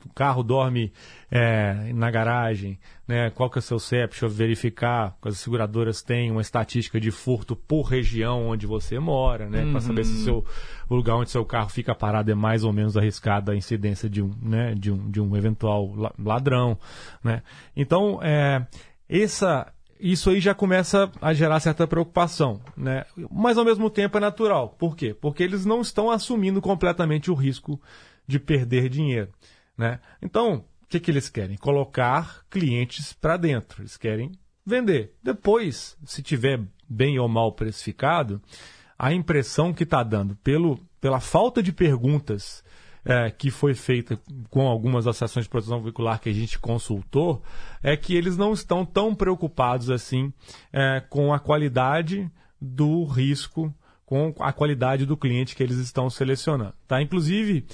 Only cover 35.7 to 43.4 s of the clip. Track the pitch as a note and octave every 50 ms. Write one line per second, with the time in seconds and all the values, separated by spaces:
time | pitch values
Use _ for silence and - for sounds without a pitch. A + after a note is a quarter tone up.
35.7 | A#2+ - - - - - D3+ - - - C#3 - D3+ A#2+ A2+ C#3 C3+ A#2+ G#2 F#2+
36.7 | - _ _ - A#2 G#2+ C3 C#3+ C#3+ B2+ B2 A#2 A2+ A2+ A2+ G#2+ G2+ - A2 A2
37.7 | G#2+ - - G#2+ G2 - B2+ C#3+ E3+ E3+ C#3+ A2 G2 G2+ - - - - - -
38.7 | - - - _ _ - A#2 C3+ E3 F#3 D#3 - E3 C#3+ B2 - - - D#3 F3+
39.7 | E3 - E3+ D#3+ D#3+ C3 A#2+ A2 A2 G2+ G2+ G2+ G2+ - - C3+ C#3 D#3 E3+ E3
40.7 | C3+ - - - _ _ - C3+ C3+ B2+ - - - E3 G#3+ B3 B3 A#3+ G3 F#3
41.7 | D#3 - F#3 D#3 C3+ A#2+ A#2+ C3+ D3+ C#3+ - - G#2+ G2 - - - - - -
42.7 | - - - - - - - - B2+ B2 A#2 A2+ A2 -